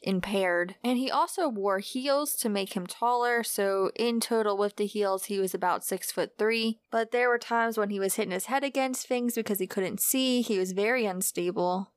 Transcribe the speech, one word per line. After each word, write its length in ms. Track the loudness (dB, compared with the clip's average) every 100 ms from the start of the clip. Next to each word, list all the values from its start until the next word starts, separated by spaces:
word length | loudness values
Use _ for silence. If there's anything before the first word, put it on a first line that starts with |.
impaired. 720 | -2 0 0 0 2 2 0 -4
And 140 | -2 0
he 140 | 0
also 380 | 0 0 0 -2
wore 320 | 0 0 0
heels 560 | -2 -4 0 0 0 -2
to 120 | -2
make 260 | -2 -2
him 120 | -4 -8
taller, 560 | -2 0 2 2 0
so 480 | 0 0 0 2 0 0
in 240 | 0 0
total 360 | 0 2 2 2
with 200 | 0 0
the 100 | -2
heels, 400 | 0 0 0 -2
he 120 | -2
was 160 | -2
about 300 | 0 0 0
six-foot-three. 920 | -2 -4 -4 -4 -4 0 0 2 0 -2 _
But 200 | -2 0
there 180 | 2 2
were 100 | 2
times 380 | 2 2 2 2
when 140 | 0
he 100 | 0
was 140 | 0
hitting 180 | 0 -2
his 140 | -4 -2
head 180 | 0
against 420 | 0 0 0 -2 -2
things 280 | 0 0
because 240 | 0 -2 -2
he 80 | -2
couldn't 340 | -2 -2 -2
see. 400 | 0 2 2 2
He 180 | 2 0
was 140 | 0
very 320 | 0 0 2
unstable. 880 | 0 -2 -4 -2 -2 0 0 0 -4